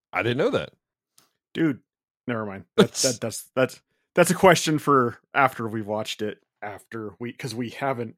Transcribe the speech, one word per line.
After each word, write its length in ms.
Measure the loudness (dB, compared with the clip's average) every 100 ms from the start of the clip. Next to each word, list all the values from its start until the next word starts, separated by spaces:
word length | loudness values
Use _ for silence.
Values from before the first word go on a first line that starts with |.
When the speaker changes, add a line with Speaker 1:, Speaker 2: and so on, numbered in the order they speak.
| _
Speaker 1:
I 80 | -4
didn't 140 | -2 0
know 120 | 0
that. 200 | 0 -4 _ _ _ _ _ _ _ _
Speaker 2:
Dude, 260 | -2 -2 -2 _ _ _ _ -8
never 180 | -6 -8
mind. 200 | -12 -2 2
That, 140 | 2
Speaker 1:
<laughs> 0 |
Speaker 2:
that, 260 | 2 -2 -2
that's, 280 | -6 -8 -6 0
that's, 260 | 0 -2 _ _ _ 2
that's 160 | 4
a 40 | 6
question 440 | 6 6 2 0
for 380 | 2 2 2 -4 _
after 340 | 2 2 0 -6
we've 200 | -6 -6
watched 340 | -6 -6 -8
it. 180 | -8 -8 _ _
After 520 | -14 -14 _ -14 -12 -12
we, 120 | -12
'cause 240 | -10 -10 -8
we 140 | -8
haven't 480 | -4 -4 -4 -8